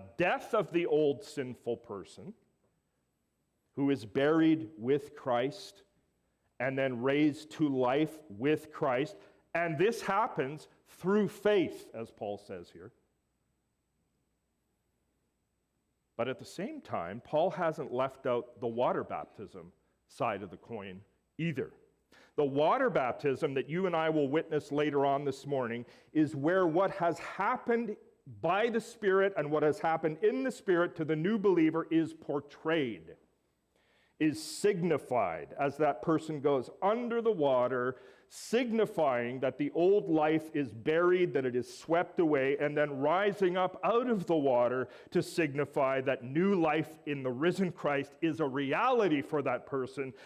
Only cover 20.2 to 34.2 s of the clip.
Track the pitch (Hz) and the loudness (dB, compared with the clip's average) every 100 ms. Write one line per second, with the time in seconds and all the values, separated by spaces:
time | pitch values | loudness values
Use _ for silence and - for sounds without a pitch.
20.2 | 123 101 98 92 - 113 98 92 - _ | -4 -4 -8 -14 -14 -14 -12 -16 -20 _
21.2 | _ - 165 131 - - _ _ _ - | _ -6 -4 -4 -8 -10 _ _ _ -20
22.2 | - - 143 139 156 247 254 160 127 117 | -10 -2 0 2 2 2 2 0 -2 0
23.2 | 147 127 156 135 135 165 190 165 160 156 | -2 0 -2 -2 -4 -2 -2 0 0 2
24.2 | 139 156 156 151 - 143 151 143 139 139 | 2 0 0 -4 -2 -2 0 2 2 0
25.2 | 147 135 143 139 117 120 120 - _ 156 | -2 -6 -4 -4 -2 -6 -10 -20 _ 0
26.2 | 151 135 147 185 175 160 190 - 175 156 | 0 0 0 2 4 2 0 0 -2 -2
27.2 | - - 202 247 - 233 240 208 - _ | -8 -4 -2 -2 0 -2 -2 -8 -14 _
28.2 | - 104 160 190 240 220 - - 202 190 | -20 -4 0 2 2 0 -4 -2 2 4
29.2 | 196 190 147 151 202 - 165 165 165 156 | 4 0 0 2 2 2 0 0 -2 2
30.2 | 214 254 262 - - 170 175 175 151 156 | 0 0 -4 -4 0 2 2 -2 -2 0
31.2 | 170 226 196 170 160 160 165 165 160 - | 0 2 4 4 4 2 0 0 0 -4
32.2 | - 147 143 - 156 165 131 92 - - | -4 -4 -6 -8 -2 0 0 -6 -14 -20
33.2 | _ _ _ _ _ _ _ _ _ - | _ _ _ _ _ _ _ _ _ -2